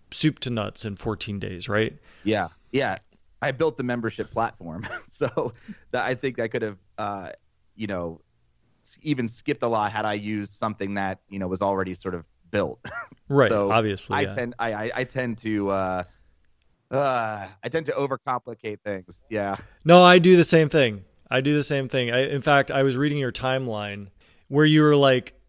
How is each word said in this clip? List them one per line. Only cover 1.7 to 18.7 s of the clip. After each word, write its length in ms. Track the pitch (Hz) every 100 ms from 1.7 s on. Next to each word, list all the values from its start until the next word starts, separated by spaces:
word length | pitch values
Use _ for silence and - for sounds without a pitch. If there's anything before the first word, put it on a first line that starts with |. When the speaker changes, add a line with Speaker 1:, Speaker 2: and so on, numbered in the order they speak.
| 104 113 143 _ -
Speaker 2:
Yeah. 240 | 104 104 85 _ _
Yeah. 260 | 131 127 92 _ _ _ -
I 120 | 139
built 260 | 131 160 -
the 60 |
membership 480 | 123 120 113 - 107
platform. 560 | 113 113 - 85 80 107 -
<laughs> 120 | -
So 420 | - 135 - 127 - - 196 _
that, 140 | 123 104
I 100 | 127
think 240 | 135 120
I 80 | 113
could 160 | 117
have, 140 | 110 98 _ -
uh, 320 | 104 101 82 - _ _ _ -
you 100 | 107
know, 340 | 92 85 82 _ _ _ _ _ _
s-, 140 | - -
even 240 | 156 135 117
skipped 340 | 117 - 110
a 60 | 120
lot 240 | 113 104
had 140 | 107 107
I 80 |
used 400 | 104 104 107 101
something 420 | - 110 104 98 101
that, 240 | 98 95 -
you 80 | 101
know, 100 | 92
was 140 | 92
already 320 | 98 98 92
sort 220 | 90 95 87
of 100 | 82 _ _
built. 340 | 104 82 -
<laughs> 440 | - - - - -
Speaker 1:
Right, 220 | 143 117
Speaker 2:
So 200 | 107 101
Speaker 1:
obviously, 460 | 110 107 98 - 131
Speaker 2:
I 60 |
Speaker 1:
yeah. 100 | 131
Speaker 2:
tend, 220 | 101 120 120
I, 160 | 117
I, 180 | 104 113 -
I 80 |
tend 340 | 127 131 123 110
to, 300 | 113 107 101
uh, 340 | 98 95 92 90 _ _ _ _ _ _ _ -
uh, 560 | 131 139 127 110 107 92 -
I 60 | -
tend 160 | 160 151
to 40 |
overcomplicate 880 | 139 139 127 - 127 - 113 110